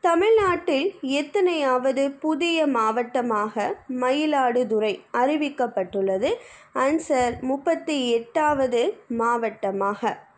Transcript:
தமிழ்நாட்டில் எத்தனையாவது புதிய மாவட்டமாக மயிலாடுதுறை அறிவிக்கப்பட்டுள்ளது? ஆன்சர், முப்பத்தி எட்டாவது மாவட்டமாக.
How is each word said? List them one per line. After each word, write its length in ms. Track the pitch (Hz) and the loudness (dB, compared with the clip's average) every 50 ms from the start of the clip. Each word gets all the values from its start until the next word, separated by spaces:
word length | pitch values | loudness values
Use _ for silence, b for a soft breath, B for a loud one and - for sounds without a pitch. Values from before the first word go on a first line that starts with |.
| - 359 | 2 2
தமிழ்நாட்டில் 800 | 339 339 370 427 453 440 415 381 349 339 339 - 302 269 285 403 - - - 262 269 285 | 2 4 4 4 4 4 4 2 0 0 -2 -2 -2 0 0 -2 -4 -6 -6 -2 -2 -2
எத்தனையாவது 800 | 294 285 - 403 370 359 349 320 285 262 254 254 247 269 262 254 277 277 277 277 - | -2 -2 0 0 2 2 2 2 0 2 0 2 2 0 0 2 0 -2 -2 -4 -2
புதிய 440 | 311 311 269 339 339 339 320 311 294 269 | -2 -2 0 0 0 2 2 2 2 2
மாவட்டமாக 880 | 240 220 220 220 233 247 233 - 262 240 240 226 208 208 220 214 220 202 - 415 - - _ 262 254 247 | 2 0 0 0 0 -2 -2 -2 -2 0 0 0 0 -2 -2 -2 -2 -2 -2 -4 -6 -8 _ -6 -2 0
மயிலாடுதுறை 920 | 254 262 294 302 311 302 277 262 247 240 247 254 208 226 214 214 214 196 - - _ _ 240 | 0 0 2 2 0 2 2 2 2 2 2 0 0 0 0 0 0 -2 -4 -10 _ _ 0
அறிவிக்கப்பட்டுள்ளது? 1080 | 247 269 302 311 302 285 285 - 254 233 240 - 185 180 - 202 196 190 190 190 214 302 453 480 B B B B B B B - 254 | 2 2 2 0 -2 -4 -2 -2 -4 -2 -2 -4 -6 -4 -2 -2 0 0 0 0 0 -2 -2 -2 B B B B B B B 0 0
ஆன்சர், 500 | 269 302 320 311 - 302 254 247 240 240 240 - 262 | 0 2 0 0 0 0 0 2 0 -2 -4 -4 -4
முப்பத்தி 460 | 269 277 277 349 330 320 330 330 311 285 254 240 233 233 | -4 -2 0 0 -2 -2 -2 -4 -2 -2 0 0 0 0
எட்டாவது 640 | 233 - - 320 302 302 302 269 269 254 240 233 240 359 - - - _ 240 233 | -2 -2 -2 0 2 2 2 2 0 0 2 0 0 0 -2 -6 -10 _ -4 -2
மாவட்டமாக. 960 | 226 233 240 233 226 220 208 - - 196 190 196 196 196 208 202 - 220 170 - - _ _ | 0 0 0 0 -2 -4 -4 -4 -6 -4 -2 -2 -2 -2 -2 -2 -4 -4 -4 -4 -12 _ _